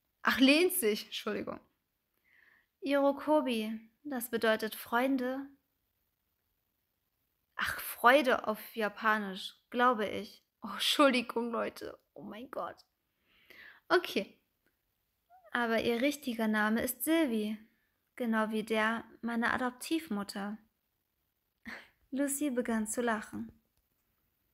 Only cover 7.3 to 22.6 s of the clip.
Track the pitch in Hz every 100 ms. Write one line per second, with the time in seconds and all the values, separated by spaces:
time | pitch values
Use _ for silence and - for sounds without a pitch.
7.3 | _ _ - - - - - - 285 254
8.3 | 226 - 214 - 226 208 208 226 214 202
9.3 | 185 - - _ 240 247 226 208 196 208
10.3 | - _ _ 214 - - - 277 247 233
11.3 | 233 233 226 208 - - - _ - 147
12.3 | 208 262 - 175 - _ _ _ _ _
13.3 | _ _ - - - _ 359 - 226 196
14.3 | - _ _ _ _ _ _ _ _ _
15.3 | 719 679 240 233 226 - 233 277 285 -
16.3 | 226 220 214 214 226 254 - 311 330 294
17.3 | 226 214 214 - _ _ _ _ - 240
18.3 | 220 214 220 214 220 214 226 - - 233
19.3 | 233 233 233 254 247 - 320 - 202 196
20.3 | 214 202 214 _ _ _ _ _ _ _
21.3 | _ _ _ - - - _ _ 262 285
22.3 | 285 294 240